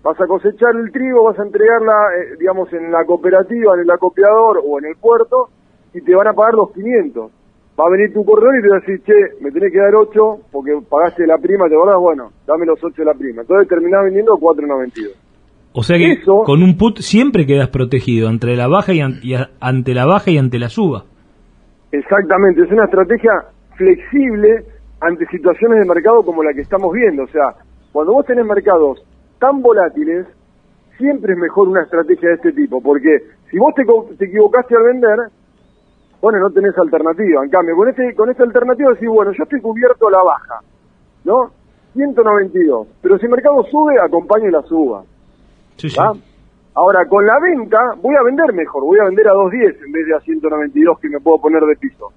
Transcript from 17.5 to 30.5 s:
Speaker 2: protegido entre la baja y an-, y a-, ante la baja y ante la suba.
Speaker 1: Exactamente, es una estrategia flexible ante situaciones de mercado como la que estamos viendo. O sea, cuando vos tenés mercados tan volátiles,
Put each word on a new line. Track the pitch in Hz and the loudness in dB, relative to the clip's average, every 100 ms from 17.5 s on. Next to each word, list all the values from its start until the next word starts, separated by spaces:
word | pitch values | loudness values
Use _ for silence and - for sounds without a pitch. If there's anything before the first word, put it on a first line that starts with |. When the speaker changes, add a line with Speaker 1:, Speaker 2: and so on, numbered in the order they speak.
| 139 131 | 0 0
Speaker 2:
protegido | 131 123 131 - 117 110 | -4 -2 -2 -2 -2 -2
entre | 113 117 | -2 -4
la | 123 123 | -2 0
baja | 185 190 | 0 0
y | 170 | -2
an-, | 139 123 | -2 -8
y | 127 | -8
a-, | 127 135 _ | -8 -8 _
ante | 127 131 127 | -4 -4 -2
la | 123 135 | -2 0
baja | 196 196 | 0 0
y | 156 | 0
ante | 131 120 | 0 -4
la | 120 | -6
suba. | 226 190 113 - _ _ _ _ _ _ _ _ | -4 -4 -4 -14 _ _ _ _ _ _ _ _
Speaker 1:
Exactamente, | 143 - 196 175 185 196 165 | -8 0 0 0 2 2 2
es | 175 | 2
una | 214 | 2
estrategia | 196 185 180 233 226 190 - _ _ - | 2 0 0 0 0 0 -6 _ _ -2
flexible | 185 180 - 277 262 214 208 226 - - - - | 0 0 0 -2 -2 2 2 2 -4 -20 -20 -6
ante | 170 170 - | -6 -4 -8
situaciones | 180 180 165 233 220 | -2 -2 0 2 2
de | 185 | 2
mercado | 170 180 233 | 2 4 2
como | 180 165 | 2 -2
la | 156 | -4
que | 143 | -4
estamos | 139 196 190 | -6 -4 -2
viendo. | 196 226 147 | -2 -2 -2
O | 131 | -6
sea, | 151 135 - _ _ _ | -2 -2 -4 _ _ _
cuando | 147 160 | -4 0
vos | 254 - | 0 0
tenés | 240 220 | -2 0
mercados | 202 202 175 151 - _ _ _ _ | -2 2 2 0 -2 _ _ _ _
tan | 254 277 | -2 2
volátiles, | 247 214 170 - 160 170 185 _ _ | 2 2 0 -4 -6 -6 -8 _ _